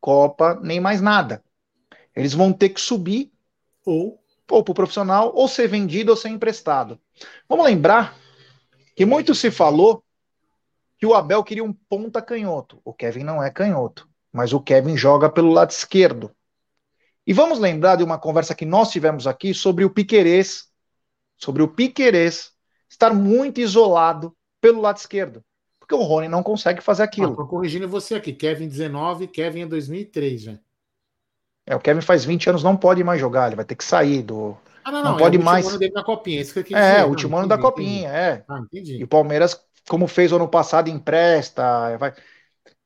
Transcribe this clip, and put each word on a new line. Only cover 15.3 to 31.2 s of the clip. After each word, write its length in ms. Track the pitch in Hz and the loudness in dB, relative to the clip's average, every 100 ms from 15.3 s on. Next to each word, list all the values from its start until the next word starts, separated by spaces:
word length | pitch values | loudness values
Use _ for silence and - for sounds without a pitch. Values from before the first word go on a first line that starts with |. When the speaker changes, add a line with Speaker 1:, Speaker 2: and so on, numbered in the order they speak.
| 165 165 | 4 4
Speaker 1:
lado 200 | 165 170 | 4 2
esquerdo. 600 | - - 190 175 120 110 - _ _ _ _ _ _ _ _ - | 0 -2 4 4 2 -10 -16 _ _ _ _ _ _ _ _ 0
E 80 | |
vamos 260 | 190 330 277 | 2 2 2
lembrar 360 | 196 156 180 180 | -2 2 2 2
de 80 | |
uma 160 | 170 160 | 0 -4
conversa 340 | 156 160 156 | -2 -2 -2
que 120 | 165 156 | -6 -2
nós 260 | 190 220 | 0 0
tivemos 340 | 175 156 151 131 | 0 -2 -2 -6
aqui 260 | 131 190 | -6 -6
sobre 300 | 190 196 175 190 | -2 0 2 0
o 40 | |
Piquerez, 800 | 208 196 220 170 180 190 - - _ _ _ _ _ _ _ | 0 2 4 6 4 2 -6 -18 _ _ _ _ _ _ _
sobre 260 | - 135 | -6 -2
o 40 | 156 | -2
Piquerez 840 | 156 254 254 254 180 165 165 - _ _ _ _ | 0 -4 0 2 4 2 -2 -12 _ _ _ _
estar 260 | - 226 | 0 2
muito 460 | 208 202 233 277 240 | 4 2 2 0 -4
isolado 760 | 233 208 214 170 165 156 165 - _ _ | 0 4 4 4 2 0 -8 -16 _ _
pelo 200 | 233 226 | 4 4
lado 160 | 208 202 | 0 -4
esquerdo, 460 | - 196 180 117 _ _ _ _ | -6 -8 -8 -10 _ _ _ _
porque 160 | - 190 | -4 -2
o 80 | |
Rony 240 | 180 156 160 | 0 0 -2
não 160 | 170 | -4
consegue 380 | 190 214 190 180 | -4 -2 -2 -2
fazer 220 | - 196 | -2 0
aquilo. 300 | 214 208 180 | -2 -2 -4
Speaker 2:
Ah, 20 | 123 | -4
tô 120 | 135 | -8
corrigindo 400 | 175 180 170 190 | -6 -6 -6 -8
você 280 | 196 - 214 | -8 -8 -8
aqui, 180 | 185 | -8
Kevin 340 | 131 156 151 160 | -6 -6 -6 -8
dezenove, 600 | 139 156 143 165 175 185 | -8 -8 -6 -6 -8 -10
Kevin 340 | - 160 165 | -8 -8 -8
é 40 | 170 | -8
dois 220 | 160 139 | -8 -8
mil 120 | 175 | -12
e 40 | 208 | -10
três 360 | 156 143 120 | -6 -6 -6
já. 160 | 107 107 _ _ _ _ _ _ | -12 -20 _ _ _ _ _ _